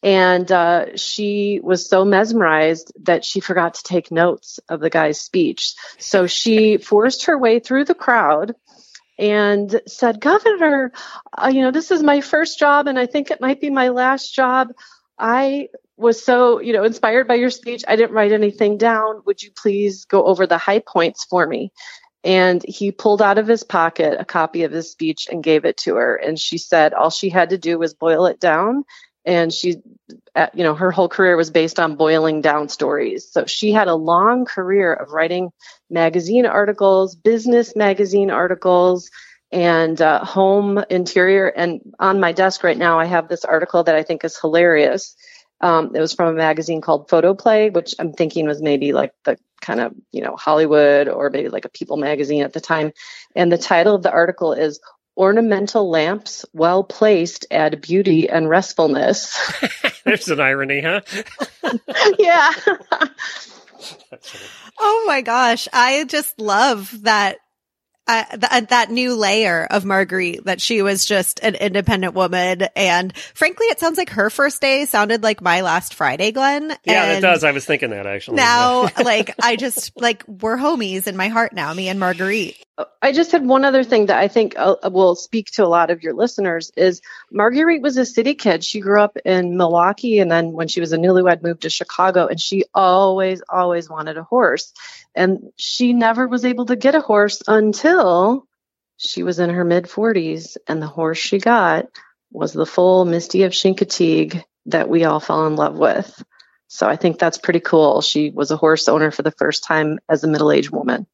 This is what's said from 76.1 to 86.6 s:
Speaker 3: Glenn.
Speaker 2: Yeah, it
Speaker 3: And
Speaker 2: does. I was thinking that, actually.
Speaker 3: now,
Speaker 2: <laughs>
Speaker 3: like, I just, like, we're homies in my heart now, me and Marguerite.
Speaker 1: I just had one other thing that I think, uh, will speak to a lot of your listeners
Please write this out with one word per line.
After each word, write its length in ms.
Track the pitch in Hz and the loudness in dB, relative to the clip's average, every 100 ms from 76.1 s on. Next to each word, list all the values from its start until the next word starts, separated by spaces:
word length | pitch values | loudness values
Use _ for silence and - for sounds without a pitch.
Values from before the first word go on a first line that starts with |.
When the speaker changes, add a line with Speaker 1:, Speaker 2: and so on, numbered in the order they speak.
| 139 208 | -2 -2
Speaker 3:
Glenn. 380 | 240 269 285 311 302 - | 0 0 -2 -6 -8 -2
Speaker 2:
Yeah, 200 | 190 175 | 0 0
it 20 | 190 | 2
Speaker 3:
And 60 | |
Speaker 2:
does. 200 | 190 170 | 2 4
I 80 | 151 | 2
was 140 | 139 - | -2 -2
thinking 240 | 147 127 | -4 -2
that, 160 | 101 98 | -6 -8
actually. 320 | 101 - 190 | -8 -6 0
Speaker 3:
now, 460 | 240 240 247 247 220 | 2 2 2 2 -2
Speaker 2:
<laughs> 100 | - | -2
Speaker 3:
like, 300 | 247 220 202 - | 0 0 -4 -2
I 140 | 233 220 | -2 -2
just, 440 | 254 - - - | -4 -8 -10 -4
like, 240 | 240 226 - | -4 -4 -10
we're 300 | 190 220 247 | -8 -6 -2
homies 500 | 294 320 202 190 190 | -2 -2 -4 -6 -8
in 100 | 185 | -4
my 100 | 190 | -2
heart 240 | 226 226 | -2 -2
now, 200 | 180 147 | -4 -8
me 160 | 170 190 | -6 -6
and 100 | 196 | -2
Marguerite. 560 | 185 180 190 220 175 - _ - - _ | -2 -2 -2 -2 -6 -10 _ -14 -14 _
Speaker 1:
I 100 | 262 | 0
just 200 | 277 339 | 2 2
had 120 | 339 | 0
one 220 | 254 262 277 | 4 4 4
other 180 | 262 | 2
thing 220 | 240 240 202 | 2 2 4
that 140 | 139 | 2
I 80 | 196 | 2
think, 260 | 233 214 - | 2 0 0
uh, 200 | 170 190 190 | 0 0 0
will 240 | 185 185 180 | 2 2 2
speak 340 | - 226 202 | -4 -6 -6
to 120 | - 185 | 0 2
a 20 | |
lot 220 | 170 170 | 2 2
of 140 | 170 | -2
your 100 | 165 | -6
listeners 580 | 127 240 - 190 165 | -4 -4 -2 -4 -4